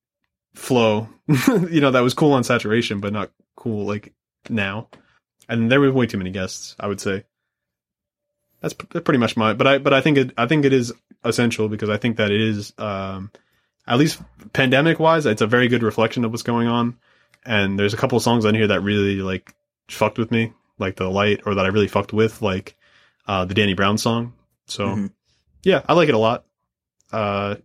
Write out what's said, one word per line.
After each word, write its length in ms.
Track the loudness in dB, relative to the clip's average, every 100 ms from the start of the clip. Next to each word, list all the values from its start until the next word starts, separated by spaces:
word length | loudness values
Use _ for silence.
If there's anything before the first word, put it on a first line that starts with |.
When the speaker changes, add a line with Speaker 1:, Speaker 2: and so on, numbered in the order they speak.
| _ _ _ _ _
Speaker 1:
flow." 560 | -14 -2 2 2 0 -4 -8 -2
<laughs> 200 | 0 2 0 0
You 120 | 2
know, 100 | 4
that 100 | 4
was 120 | 2
cool 200 | 2 2
on 100 | 4
Saturation, 560 | 2 0 0 -2 -2 -4
but 140 | -6
not 180 | -6 -8 _ _ _
cool, 300 | -8 -6 -4
like, 280 | -6 -10 _ _ _ -8
now. 380 | -4 -4 -6 -12 -20 _ _ _ _ -6
And 220 | -2 2
there 80 | 4
were 120 | 4
way 160 | 2 0
too 100 | -2
many 140 | -6
guests, 440 | -6 -8 -10 -16 -10
I 80 | -8
would 120 | -6
say. 220 | -4 -6 -8 _ _ _ _ _ _ _ _ _ _ _ _ _
That's 120 | -10
p-, 260 | -10 -12 -6
pretty 200 | 0 2
much 180 | 2 2
my, 160 | 0
but 140 | 2 2
I, 100 | 2
but 160 | 4
I 80 | 2
think 160 | 4 2
it, 140 | 2 0
I 100 | 0
think 180 | 2 4
it 80 |
is 200 | 2 0 -8 _ _
essential 460 | -4 0 0 0 -4
because 200 | -4 -4
I 80 | -2
think 200 | -2 0
that 140 | 0
it 100 | 0
is, 320 | 0 -2 -8 -10
um, 540 | -8 -8 -8 -10 -14 -18 _ _ _ _ -2
at 120 | 2
least 240 | 2 -2 -14 _ -6
pandemic-wise, 720 | 0 2 4 4 2 2 2 2
it's 160 | 0
a 60 | 2
very 200 | 2 4
good 160 | 2
reflection 420 | 0 0 0 0 -4
of 60 |
what's 120 | -4
going 240 | -4 -2 0
on. 300 | 0 -2 -4 _ _ _ _ -2
And 340 | 0 0 0
there's 140 | -2
a 40 | 0
couple 200 | -2 0
of 60 |
songs 220 | 2 2 2
on 80 | 2
here 120 | 2
that 140 | 0
really, 360 | 0 0 0 -2
like, 360 | -4 -8 -10 _ _ _ -16
fucked 280 | -4 -2 -2
with 140 | -2
me, 220 | -2 -2 -6 _ -8
like 160 | -6 -4
The 120 | -2
Light, 320 | 0 0 0 -2
or 100 | -2
that 100 | 0
I 40 |
really 180 | 0 0
fucked 240 | -2 -2
with, 280 | 0 0 -2
like, 340 | -4 -4 -8 -18 _ _ _ _ -6
uh, 180 | -4 -2
the 80 |
Danny 200 | 0 0
Brown 240 | 2 0 0
song. 360 | 0 -2 -4 -12 _ _ -14
So, 220 | -8 -4
Speaker 2:
Mm-hmm. 180 | -4 -6 -10 _ _ _ _
Speaker 1:
yeah, 180 | 0 0 2
I 60 |
like 160 | 2 2
it 60 | 2
a 20 |
lot. 280 | 0 -2 -8 _ _ _ _ _ _
Uh, 440 | -6 -4 -4 -6 -8